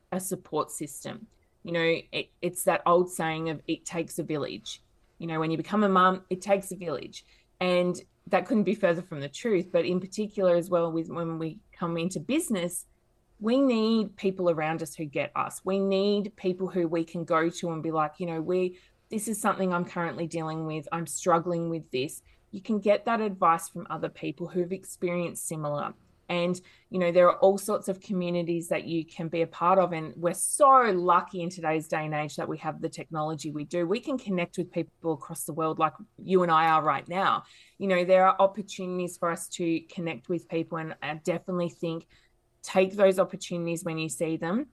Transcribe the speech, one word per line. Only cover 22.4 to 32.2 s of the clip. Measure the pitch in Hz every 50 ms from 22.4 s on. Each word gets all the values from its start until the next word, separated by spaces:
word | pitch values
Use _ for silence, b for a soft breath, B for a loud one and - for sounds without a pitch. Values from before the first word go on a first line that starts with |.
| _ _
You | - 196
can | - - 214 202
get | 202 208 202 202 -
that | 233 233 220
advice | 220 208 185 185 180 165 165 170 - -
from | - 170 - -
other | 160 160 165 160
people | - - 160 156 - - 175
who've | 165 - 180 175 170 190
experienced | - - - - - 190 175 175 175 170 - - - -
similar. | - 165 156 151 147 147 143 120 113 - _ _ _ _ _ _ -
And, | 175 175 175 180 180 180 b b b b b b
you | - 185
know, | 175 175
there | 170 180 180 175
are | - -
all | - 196 202
sorts | 196 - 226 208 - - 196
of | 190 190
communities | - - 196 180 175 175 175 175 170 165 170 170 165 -
that | 175 - -
you | 135 165 165 156
can | - - - 165
be | 160 175 165
a | 165
part | 165 - - 175 175 190
of. | 190 175 175
And | 170 160 156 156 -
we're | 165 165 175 185
so | - - - - - 294 269 269 254 240 220 185
lucky | 175 175 175 170 156 - - - 180
in | 165 170
today's | - 165 165 156 160 160 151 -
day | 175 156 156
and | 156 151
age | 151